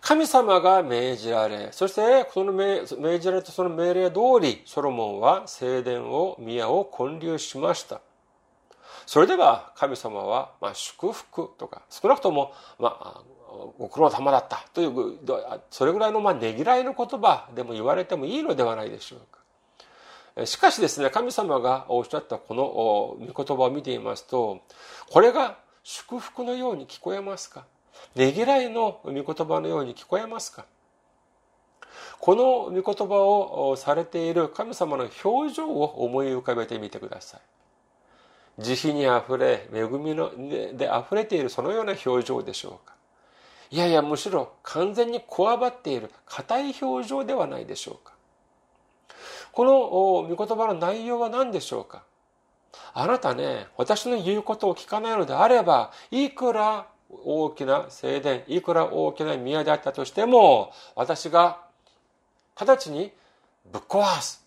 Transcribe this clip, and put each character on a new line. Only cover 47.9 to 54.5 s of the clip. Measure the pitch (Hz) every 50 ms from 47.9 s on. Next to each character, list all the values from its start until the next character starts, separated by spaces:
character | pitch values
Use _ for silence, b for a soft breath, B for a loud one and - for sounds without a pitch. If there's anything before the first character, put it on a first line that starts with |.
| -
う | - _
か？ | - _ _ _ _ _ _ _ _ _ _ _ _ _ _ _ _ _ _ _ B B B B B B B B B B
こ | - 240
の、 | 262 269 269
お、 | 240 - - 185 190 196 185 180 165 165
御 | 170
言 | 170 208 214 226 214
葉 | 226 220
の | 202
内 | 160 - 254 214 226 226 233
容 | 240 240
は | 240 226
何 | 214 247 269 247
で | 214 170
し | - -
ょ | - 113
う | 101
か？ | - - - - _ _ _ _ _ _ _ _ _ _ _ _ _ B B B B B
「あ | 127 127 180
な | 247 254
た | - 139 127
ね、 | 123 139 147 131 117 98 - _ -
私 | 127 - 214 208 - 247
の | 247 226
言 | 175 175 202 208
う | 202
こ | -